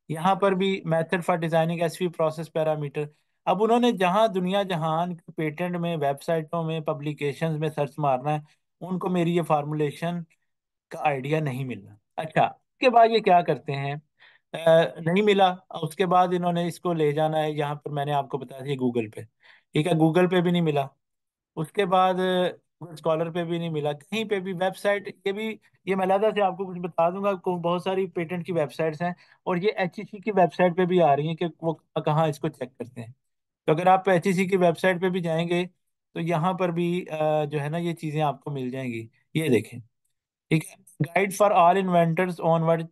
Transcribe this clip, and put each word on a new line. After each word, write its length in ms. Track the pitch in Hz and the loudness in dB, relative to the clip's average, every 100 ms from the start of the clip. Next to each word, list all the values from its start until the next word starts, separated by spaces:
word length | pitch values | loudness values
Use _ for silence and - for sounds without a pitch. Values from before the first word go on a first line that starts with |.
| - | -10
यहाँ 280 | 156 185 185 | 0 0 2
पर 120 | 196 | 2
भी 280 | 185 196 190 165 | 2 0 -2 0
method 320 | 165 160 185 | -2 0 -2
for 160 | 165 175 | 0 -2
designing 460 | 165 160 165 170 | 0 0 0 0
एस 160 | 165 165 | -4 -2
वी 60 | 180 | -4
process 400 | 165 160 151 156 160 | -2 -2 -4 -6 -2
parameter। 500 | 156 151 143 151 147 _ _ _ 170 | -2 -2 -4 -6 -8 _ _ _ -2
अब 140 | 185 | 0
उन्होंने 320 | 220 240 240 | 2 4 2
जहाँ 400 | 190 180 202 220 | 2 2 2 2
दुनिया 300 | 185 180 202 | 0 0 0
जहान 520 | 190 165 160 160 180 | -2 -2 -2 -2 -4
के 180 | 165 - | -8 -12
पेटेंट 440 | 165 156 147 180 175 | -6 -6 -4 -6 -4
में, 200 | 170 165 | -4 -2
वेबसाइटों 680 | 143 143 - 165 156 170 | -2 -2 -2 -2 -2 -4
में, 180 | 160 160 | -4 -4
पब्लिकेशंस 800 | 151 143 147 147 143 127 165 151 | -4 -4 -6 -4 -6 -4 -4 -2
में 80 | 156 | -4
सर्च 260 | 151 143 - | -2 -4 -2
मारना 320 | 143 127 147 | 0 0 0
है, 140 | 151 - _ _ _ | -4 -6 _ _ _
उनको 280 | 175 180 190 | -8 -4 0
मेरी 240 | 180 170 | 0 2
ये 100 | 175 | 0
फॉर्मुलेशन 840 | 160 151 147 151 147 - 170 175 165 _ _ _ _ _ _ | 2 0 0 -2 -2 -2 -6 -6 -10 _ _ _ _ _ _
का 80 | 160 | -4
आइडिया 420 | 151 135 139 156 | -2 -2 -2 -2
नहीं 240 | 147 127 | -2 -4
मिलना। 340 | 127 104 104 - _ - | -6 -10 -14 -20 _ -10
अच्छा, 280 | 160 147 120 | -2 2 2
उसके 420 | - _ - 262 | -2 _ -2 4
बाद 220 | 233 226 | 6 6
ये 100 | 226 | 6
क्या 220 | 202 175 | 4 4
करते 300 | 170 147 - | 4 -2 -4
हैं, 300 | 139 139 147 - _ - _ _ | -6 -6 -8 -12 _ -20 _ _
अ, 400 | 156 165 165 160 160 | 0 4 6 4 -2
नहीं 220 | 165 185 | -2 2
मिला, 300 | 214 196 185 180 - 170 | 2 4 4 2 -10 -8
उसके 240 | 160 - 185 | -6 -2 2
बाद 260 | 180 180 | 4 4
इन्होंने 340 | 180 175 170 175 | 2 0 -2 -4
इसको 260 | - 180 | -4 -4
ले 200 | 165 147 | 0 0
जाना 260 | 147 156 156 | 2 0 0
है, 160 | 156 | -2
यहाँ 200 | 151 143 | -2 -4
पर 160 | 147 147 | -6 -8
मैंने 220 | 147 143 | -6 -2
आपको 260 | 143 131 135 | -2 -2 -6
बताया 240 | 127 135 | -10 -10
था, 40 | 135 | -8
ये 100 | 131 | -2
Google 380 | 127 120 107 | -2 -2 -6
पे, 80 | - 110 _ _ _ _ | -10 -18 _ _ _ _
ठीक 120 | 151 170 | -2 0
है, 60 | |
Google 380 | 160 160 170 180 | 2 2 4 2
पे 120 | 180 | 2
भी 100 | 175 | 2
नहीं 100 | 175 | 2
मिला, 280 | 165 143 135 _ _ _ _ _ _ - | 0 -2 -4 _ _ _ _ _ _ -10
उसके 280 | 156 202 | -6 -2
बाद, 360 | 190 185 185 185 | 2 4 4 2
अ, 280 | 185 180 180 - _ _ | 0 0 0 -4 _ _
Google 180 | 160 160 | -18 -6
Scholar 320 | 165 160 165 | -2 -2 -2
पे 100 | 175 | -4
भी 140 | 165 170 | -4 -4
नहीं 120 | 170 | -4
मिला, 220 | 151 147 | -4 -4
कहीं 320 | 143 - 220 | -6 -8 -6
पे 160 | 220 202 | -4 -4
भी 120 | 185 | -4
वेबसाइट, 680 | 170 185 185 202 202 202 - 196 | -4 -4 -2 -2 -2 -4 -8 -6
ये 60 | |
भी, 280 | 202 220 214 _ _ 175 | -4 -6 -10 _ _ -4
ये 80 | 196 | -2
मैं 80 | |
अलहदा 260 | 185 196 214 | 2 2 2
से 100 | 202 | 2
आपको 260 | 190 175 185 | 0 -2 -8
कुछ 120 | 175 | -8
बता 320 | 175 - 170 | -6 0 0
दूंगा, 220 | 190 202 | 0 -2
को-, 280 | 185 185 180 | -2 -2 -2
बहुत 240 | 170 175 | -2 -2
सारी 220 | 185 185 190 | -2 -2 -4
पेटेंट 400 | 180 160 180 165 | -6 -6 -6 -4
की 60 | |
वेबसाइट्स 500 | 165 143 - 160 151 | -2 -2 -2 -4 -2
हैं 140 | 175 175 _ _ 175 | -6 -6 _ _ -4
और 120 | 175 | -2
ये 160 | 208 185 | 0 -2
एचईसी 420 | 185 - 190 202 | -4 -6 -14 -10
की 100 | 214 | 0
वेबसाइट 460 | 185 170 - 180 170 | 4 4 4 2 4
पे 100 | 180 | 2
भी 140 | 180 | 4
आ 140 | 156 | 6
रही 120 | 139 156 | 4 0
हैं 100 | 160 | -2
कि 100 | 175 | -6
वो 360 | - 165 156 _ 160 156 | -4 -4 -4 _ -4 0
कहाँ 220 | 151 160 | 2 2
इसको 200 | 151 160 | 0 -6
चेक 200 | - 127 | -6 -10
करते 320 | - 117 120 | -10 -14 -14
हैं। 140 | 117 - _ _ _ _ - | -16 -18 _ _ _ _ -2
तो 60 | |
अगर 160 | 156 180 | 2 4
आप 200 | 190 196 | 4 4
एचईसी 380 | 180 196 180 185 | 2 2 0 2
की 100 | 190 | 2
वेबसाइट 440 | 175 160 185 175 | 2 4 2 2
पे 100 | 185 | 0
भी 100 | 185 | -2
जाएंगे, 460 | 170 160 170 175 180 _ _ _ _ | -2 -2 0 -2 -4 _ _ _ _
तो 60 | 170 | -6
यहाँ 340 | 165 165 180 | -2 0 0
पर 160 | 180 180 | 0 -2
भी, 340 | 165 175 180 | 0 -2 -2
अ, 400 | - 156 156 151 | -4 -2 0 0
जो 140 | 147 151 | -2 -4
है 100 | 147 | -4
ना, 100 | 170 | -4
ये 140 | 170 | -4
चीज़ें 280 | 165 156 151 | -6 -6 -2
आपको 300 | 151 127 151 | -2 -2 -8
मिल 200 | 139 127 | -6 -6
जाएंगी। 400 | 131 127 113 113 _ _ 156 | -6 -6 -8 -10 _ _ -2
ये 120 | 156 | 2
देखें, 320 | 110 - 117 - _ _ _ _ _ - | 2 0 -10 -18 _ _ _ _ _ -2
ठीक 140 | 160 | -2
है, 240 | - - _ - | -2 -12 _ -6
Guide 280 | 147 180 196 | -2 0 0
for 200 | - 208 | 2 4
all 220 | 190 170 190 185 | 6 6 6 4
inventors 480 | 175 165 160 185 170 170 | 4 4 2 -2 -2 0
on 160 | 165 | 2
what, 240 | 160 165 165 | 2 0 -2